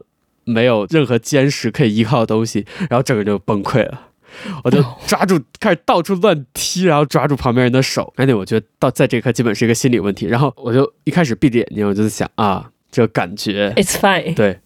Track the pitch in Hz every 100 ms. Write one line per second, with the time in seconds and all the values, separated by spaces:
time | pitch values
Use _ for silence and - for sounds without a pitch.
0 | - _ _ _ - 113 123 110 98 160
1 | 123 117 - 143 139 - 117 - 120 107
2 | 110 127 113 110 113 104 101 - 185 120
3 | 131 104 104 101 - 104 101 123 - 131
4 | - _ _ - 208 165 127 190 123 -
5 | - 185 185 180 - - - 170 - 202
6 | 165 190 208 156 131 - - 180 185 147
7 | 151 151 143 139 131 117 127 131 131 -
8 | - - 135 110 95 110 - - 139 -
9 | 135 120 123 117 117 101 117 113 135 117
10 | 98 95 101 117 139 - 120 123 139 _
11 | - 180 151 110 143 117 - 104 104 98
12 | 107 - 104 - 104 92 - _ _ -
13 | 113 - 90 101 110 101 101 113 196 -
14 | 202 180 160 165 104 92